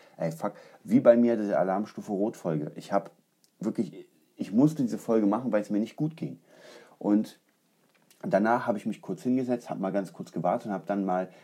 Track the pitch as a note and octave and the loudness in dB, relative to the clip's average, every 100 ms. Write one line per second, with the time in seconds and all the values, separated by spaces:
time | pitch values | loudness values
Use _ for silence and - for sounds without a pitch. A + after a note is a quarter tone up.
0 | - - E2 - G#3 - - - - A#3+ | -18 -6 -6 -4 -8 -8 -20 -14 0 4
1 | B2+ A#2 A#2+ A2+ G2+ F2+ F#2+ F#2+ G#2+ - | 8 8 6 2 0 0 0 -2 -4 -10
2 | G#2 G2 G#2+ - F2+ D#2 D2+ - - G2 | -6 -2 -2 -4 -4 -4 -4 -10 -4 -4
3 | - _ _ _ _ - G#2+ G#2+ F#2 F#2+ | -4 _ _ _ _ -8 -6 -4 -6 -8
4 | - _ _ - - G#2+ D3+ D#3 A#2+ G#2+ | -20 _ _ -12 -2 4 4 4 -2 -2
5 | - A2+ G2+ G#2+ B2+ G#2 G2+ G#2 A2+ - | 0 2 4 0 0 -2 0 -2 -2 -4
6 | D#3 D#3+ D3 - _ - - - - - | -4 -4 -10 -12 _ -20 -20 -20 -20 -4
7 | G2+ G#2 A#2 - _ _ _ _ _ _ | 2 2 2 -8 _ _ _ _ _ _
8 | _ _ G#2 G2 G#2+ B2 B2 G#2 A2+ G2 | _ _ 0 2 4 2 0 -4 -4 -8
9 | - F#2 B2+ B2+ B2 A#2+ - - F#2+ G2 | -8 -4 0 0 0 -4 -4 -6 -2 -2
10 | F2+ - F#2 F2 F2 - A2+ F#2+ - G2+ | -4 -8 -10 -4 0 0 -2 -6 -2 -2
11 | F#2+ F#2 F#2 - | 0 -2 -4 -10